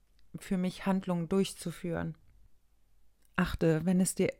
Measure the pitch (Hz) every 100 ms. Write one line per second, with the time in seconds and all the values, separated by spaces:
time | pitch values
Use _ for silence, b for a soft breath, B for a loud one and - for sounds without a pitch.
0 | _ _ - - - 190 180 - - 190
1 | 190 175 165 196 190 - 170 160 175 165
2 | 165 156 - - - - _ _ _ -
3 | - _ _ - 175 - 165 156 165 180
4 | 190 - 185